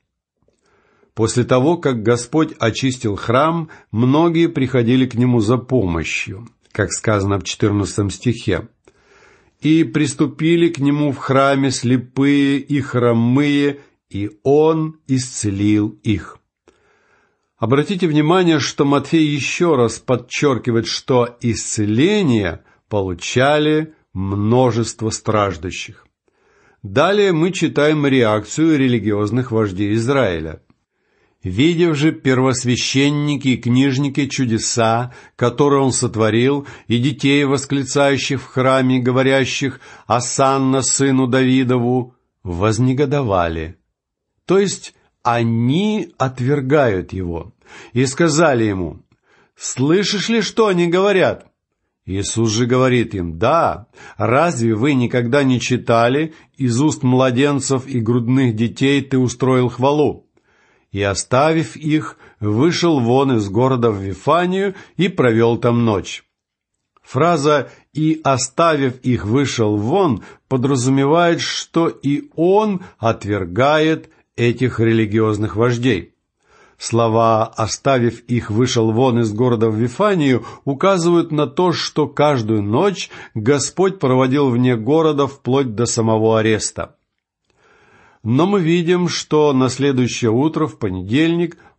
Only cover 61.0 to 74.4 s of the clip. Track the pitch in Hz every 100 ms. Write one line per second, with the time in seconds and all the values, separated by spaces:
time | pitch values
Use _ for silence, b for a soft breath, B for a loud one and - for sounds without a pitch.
61 | 101 95 - 123 156 160 151 - 156 151
62 | 113 - b b 104 107 160 - 170 151
63 | 117 127 135 120 101 95 131 131 117 101
64 | 98 92 - 165 180 190 196 190 B -
65 | 180 175 127 113 117 117 120 120 117 101
66 | 85 - - _ _ _ _ _ _ _
67 | - 127 165 170 143 147 135 B B -
68 | 156 156 143 131 - - 170 151 135 127
69 | 131 120 101 123 139 - 107 107 107 185
70 | 180 110 B B _ 131 131 139 123 135
71 | 139 160 170 160 - - - 170 165 -
72 | 135 143 139 - 170 196 214 196 B B
73 | 113 110 101 104 90 92 139 156 156 160
74 | - b _ -